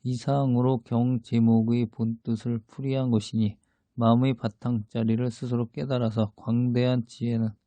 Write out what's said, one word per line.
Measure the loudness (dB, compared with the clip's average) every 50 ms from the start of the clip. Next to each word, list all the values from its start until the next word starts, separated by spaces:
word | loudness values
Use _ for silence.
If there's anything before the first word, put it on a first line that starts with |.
| -4
이상으로 | -4 -6 -4 -2 -2 0 0 2 2 2 2 2 2 0 -2 -4
경제목의 | -2 0 0 0 0 0 -2 -4 -2 0 2 4 4 4 4 4 2 0 0 0
본뜻을 | -2 -4 -4 -4 -4 -4 -6 _ -6 -6 -4 -2 -4 -4 -4 -6
풀이한 | _ -14 -8 -4 -2 -2 -2 0 2
것이니 | 2 0 0 0 -2 0 0 0 -2 _ _ _ _ _ _ _ _
마음의 | 2 4 4 6 6 4 2 0
바탕자리를 | 0 -4 -6 -6 _ -4 -2 -2 -2 -4 _ -4 -2 0 0 0 0 -2 -4
스스로 | -4 -6 -6 -4 -2 -2 -4 -4
깨달아서 | _ -8 -6 -4 -2 0 0 0 0 0 -2 -2 _
광대한 | -10 -4 -2 0 2 2 2 2 2 2 2 0 0 -2
지혜는 | -6 -10 -6 -4 -2 -2 -2 -2 -4 -4 _ _